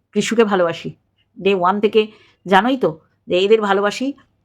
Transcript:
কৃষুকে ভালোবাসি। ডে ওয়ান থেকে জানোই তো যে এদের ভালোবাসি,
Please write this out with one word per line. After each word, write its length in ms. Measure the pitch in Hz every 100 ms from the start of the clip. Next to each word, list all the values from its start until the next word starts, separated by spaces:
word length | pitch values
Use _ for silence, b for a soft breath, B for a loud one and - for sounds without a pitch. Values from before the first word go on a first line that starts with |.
| _
কৃষুকে 320 | 208 208 226
ভালোবাসি। 520 | 220 196 170 165 156 - _ _ _ -
ডে 140 | 190 196
ওয়ান 240 | 175 202
থেকে 280 | 214 220 214 b b b 180
জানোই 300 | 190 226 262
তো 220 | 190 156 _ _ -
যে 100 | 175
এদের 240 | 196 220
ভালোবাসি, 520 | 208 196 202 202 262 277 b _